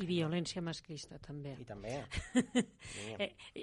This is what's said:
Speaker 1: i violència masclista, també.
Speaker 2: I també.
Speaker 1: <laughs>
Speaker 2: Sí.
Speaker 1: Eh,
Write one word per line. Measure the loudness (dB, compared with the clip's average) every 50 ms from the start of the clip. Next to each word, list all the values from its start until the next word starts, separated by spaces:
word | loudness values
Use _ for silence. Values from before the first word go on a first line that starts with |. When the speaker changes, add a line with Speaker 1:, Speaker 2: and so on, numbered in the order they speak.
Speaker 1:
i | 0
violència | 4 4 4 4 4 4 2 2 0 -2 -2
masclista, | -2 -2 -2 -4 -6 -8 -8 -8 -8 -10 -12 -12
també. | -10 -8 -8 -6 -6 -6 -6 -8
Speaker 2:
I | -8
també. | -8 -8 -6 -4 -2 -2 -2 -4 -4 -4 -4 -2 4 6
Speaker 1:
<laughs> | 6 6 6 6 2 2 2 0 -14
Speaker 2:
Sí. | -12 -10 -8 -6 -6 -4 -2 -2
Speaker 1:
Eh, | -2 -2 -4 -8 -16 -12 -10 -8